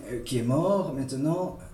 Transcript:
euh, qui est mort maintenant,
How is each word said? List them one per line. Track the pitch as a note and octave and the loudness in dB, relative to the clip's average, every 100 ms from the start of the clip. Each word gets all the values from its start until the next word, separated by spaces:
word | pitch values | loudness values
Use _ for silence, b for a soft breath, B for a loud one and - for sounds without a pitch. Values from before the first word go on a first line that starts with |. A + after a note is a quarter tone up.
| - | -8
euh, | A#2+ - | -6 -2
qui | B2+ | 0
est | |
mort | A#2 C#3+ F3+ G3+ D#3 | 4 4 4 2 2
maintenant, | C3+ B2+ C3+ D3+ F3+ F3+ - - | -2 -4 0 0 2 -2 -6 -14